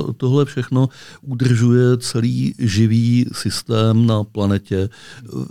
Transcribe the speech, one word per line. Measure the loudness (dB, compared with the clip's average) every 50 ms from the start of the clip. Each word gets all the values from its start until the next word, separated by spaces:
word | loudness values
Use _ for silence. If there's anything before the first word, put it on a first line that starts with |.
| -2 -4 -6
tohle | -4 -2 0 2 2 0
všechno | 0 -2 -8 -6 -2 0 0 0 0 -2 -10 -20 -20 -20 -18
udržuje | -12 -8 -4 -2 0 0 2 2 4 4 4 4 4 4 2
celý | 0 -2 -6 -4 -2 -2 -2 -2 -2 -4 -4 -4 -2
živý | -4 -2 2 2 2 2 2 2 2 2 2 2 0 -2 -4
systém | -6 -6 -6 -6 -6 -6 -4 -2 0 2 2 4 4 4
na | 2 2 0 -2
planetě | -4 -4 -2 0 0 0 0 -2 -4 -4 -2 -4 -4 -6 -12 -20 -20 -20 -20 -18 -14 -10 -10 -10 -10